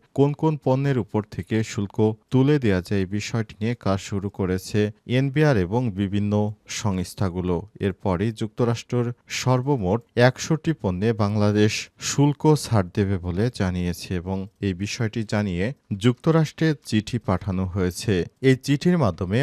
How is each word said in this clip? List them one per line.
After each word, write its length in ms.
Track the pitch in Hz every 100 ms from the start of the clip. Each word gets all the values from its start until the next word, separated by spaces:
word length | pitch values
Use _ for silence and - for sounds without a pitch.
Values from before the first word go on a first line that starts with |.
| _
কোন 160 | - 143
কোন 200 | 147 156 156
পণ্যের 340 | - 131 139 135
উপর 240 | 98 107 101
থেকে 240 | - 90 110
শুল্ক 340 | 110 - 101 - 107 110 -
তুলে 260 | 127 135 151
দেয়া 220 | 120 95
যায়, 200 | 87 101
এই 80 | 92
বিষয়টি 440 | 104 - 120 107 -
নিয়ে 160 | 110 120
কাজ 240 | - 95
শুরু 300 | - 101 98
করেছে 500 | - 95 92 - 107 104 107 -
এনবিআর 480 | 123 139 135 156 120
এবং 240 | 87 110 127
বিভিন্ন 420 | 92 101 101 104 104 104 107 -
সংস্থাগুলো। 840 | - 107 95 90 - 98 87 90 87 95 -
এরপরই 500 | 98 92 104 87 107
যুক্তরাষ্ট্রের 760 | 110 110 - 117 117 - 123 120 123 -
সর্বমোট 640 | - - 127 131 143 92 107 - -
একশোটি 520 | 123 - - 160 -
পণ্যে 360 | 156 101 90 107
বাংলাদেশ 600 | 110 104 107 104 104 107 - - -
শুল্ক 400 | - - 143 143 156 151
ছাড় 320 | - 113 90
দেবে 220 | - 98 98
বলে 260 | 90 87 117 -
জানিয়েছে 540 | 95 90 87 85 - 92
এবং 220 | 87 95 95 -
এই 120 | 101
বিষয়টি 480 | 87 101 - 113 117 107
জানিয়ে 360 | 107 104 87 101 143 - 101
যুক্তরাষ্ট্রে 720 | 113 123 - 160 156 - 160 147 -
চিঠি 320 | 110 104 120
পাঠানো 440 | - 92 - 92 95
হয়েছে। 480 | 90 90 90 - 95 85 _
এই 140 | 135 131
চিঠির 340 | - 143 175 180
মাধ্যমে 400 | 120 80 87 107